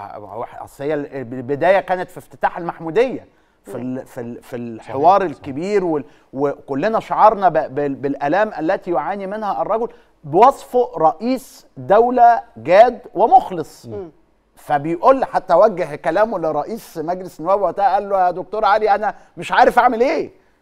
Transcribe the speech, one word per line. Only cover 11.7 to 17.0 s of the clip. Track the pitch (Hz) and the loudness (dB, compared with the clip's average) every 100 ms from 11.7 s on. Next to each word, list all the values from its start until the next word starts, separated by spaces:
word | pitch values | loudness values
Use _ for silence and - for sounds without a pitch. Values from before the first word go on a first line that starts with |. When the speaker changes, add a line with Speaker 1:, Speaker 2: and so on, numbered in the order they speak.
| - | -18
Speaker 1:
دولة | 127 208 240 254 240 226 - 113 | 2 4 4 6 6 4 -2 -14
جاد | 120 185 247 220 - | 4 6 6 4 -10
ومخلص. | 165 226 370 - 165 147 - - | 0 4 4 2 -8 -10 -14 -14
Speaker 2:
مم. | 202 170 _ _ _ _ _ | -14 -14 _ _ _ _ _
Speaker 1:
فبيقول، | - 147 151 170 240 269 190 | -4 -2 -2 0 2 2 0
حتى | 185 - | -4 2
وجه | 170 220 180 156 143 | 4 4 2 -8 -6
كلامه | 170 170 220 196 | -2 0 0 -2
لرئيس | 160 151 - 220 - | -4 -4 -6 -10 -12
مجلس | 165 | -10